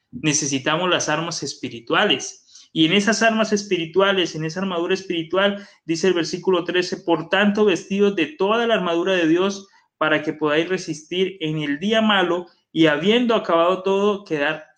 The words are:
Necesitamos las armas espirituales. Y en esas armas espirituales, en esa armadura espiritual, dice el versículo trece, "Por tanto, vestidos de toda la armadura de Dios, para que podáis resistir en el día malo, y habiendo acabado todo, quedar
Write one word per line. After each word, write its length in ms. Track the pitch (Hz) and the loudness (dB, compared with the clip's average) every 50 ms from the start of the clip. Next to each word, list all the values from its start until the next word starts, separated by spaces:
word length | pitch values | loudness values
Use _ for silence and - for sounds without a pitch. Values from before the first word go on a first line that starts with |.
| _ _ | _ _
Necesitamos 760 | - - - 156 139 - 151 131 139 131 127 151 156 170 180 180 | -10 -4 -2 -2 0 0 -2 -2 -4 -2 -2 -2 -2 0 0 0
las 200 | 170 143 131 160 | 0 0 0 -2
armas 340 | 151 156 165 170 160 - | -4 -4 -4 -6 -8 -8
espirituales. 1300 | 151 135 - - - 123 120 117 117 - 156 180 214 202 139 - - - - - _ _ - - - _ | -8 -10 -10 -10 -12 -12 -12 -10 -6 -2 0 0 2 2 0 -2 -4 -10 -14 -18 _ _ -20 -20 -18 _
Y 140 | - 160 160 | 0 0 2
en 80 | 156 | 4
esas 300 | 185 202 202 226 214 214 | 4 2 2 2 0 2
armas 300 | 220 226 220 220 220 208 | 2 2 2 2 0 0
espirituales, 840 | 214 202 - - 185 175 165 160 156 190 196 196 196 190 175 165 - | -2 -2 -2 -2 -4 -4 -4 -2 0 2 2 2 2 0 -2 -2 -4
en 100 | 156 156 | -6 -6
esa 160 | 160 160 185 | -6 -6 -6
armadura 320 | 196 196 180 170 170 180 | -6 -4 -4 -4 -2 -2
espiritual, 760 | 190 185 190 - 180 165 165 160 180 190 196 202 202 202 202 - - _ _ | -4 -4 -4 -6 -6 -6 -6 -2 0 0 0 0 0 -4 -10 -16 -20 _ _
dice 220 | 151 165 160 - 190 | -6 -4 0 2 2
el 40 | |
versículo 520 | 180 175 160 156 - 180 - 190 185 170 165 | 2 2 -2 -4 -6 -4 0 0 0 0 0
trece, 340 | 170 170 180 175 - 196 - | -2 -2 -2 -2 -2 -6 -6
"Por 320 | - - 170 156 160 - | -2 -2 -2 0 0 0
tanto, 340 | 190 190 208 208 202 214 214 | 2 2 2 2 4 4 2
vestidos 500 | 208 175 165 - - 196 196 202 202 196 | 2 2 0 -2 -2 0 2 2 2 2
de 120 | 185 156 | 0 -2
toda 400 | 143 - - 190 196 220 233 233 | -2 -2 -2 0 0 0 0 0
la 80 | 233 220 | 0 0
armadura 400 | 190 175 175 170 170 175 185 190 | 0 0 0 0 0 0 0 0
de 120 | 180 165 | 2 2
Dios, 420 | 156 165 175 190 202 202 196 - - _ _ _ _ _ | 2 2 2 2 0 -4 -6 -12 -20 _ _ _ _ _
para 260 | - 156 156 156 151 | -2 0 0 0 0
que 120 | 151 156 151 | -2 -4 -4
podáis 340 | 151 151 151 147 160 170 165 | -2 0 0 2 0 0 0
resistir 720 | 185 175 - - 160 - - - 175 180 190 180 190 - | -2 -4 -4 -8 -10 -10 -10 -6 -2 -2 -2 -2 -4 -6
en 180 | 160 156 156 156 | -6 -4 -4 -4
el 200 | 151 143 143 147 | -4 -4 -4 -2
día 240 | 185 208 220 220 | -2 0 2 2
malo, 440 | 220 214 208 196 180 170 170 180 175 - _ _ _ _ | 4 4 4 4 2 2 0 -2 -4 -8 _ _ _ _
y 160 | - 156 160 | 2 4 4
habiendo 480 | 156 147 143 165 202 220 247 247 226 226 | 4 4 4 2 2 4 4 4 2 0
acabado 480 | 208 - - 175 165 165 180 185 185 | 0 0 2 2 4 4 4 2 0
todo, 420 | 185 196 196 196 202 208 208 196 202 | 0 0 0 2 2 0 0 -2 -4
quedar 420 | - 160 147 143 151 156 - - - _ | -4 -4 -2 -2 -2 -2 -4 -10 -18 _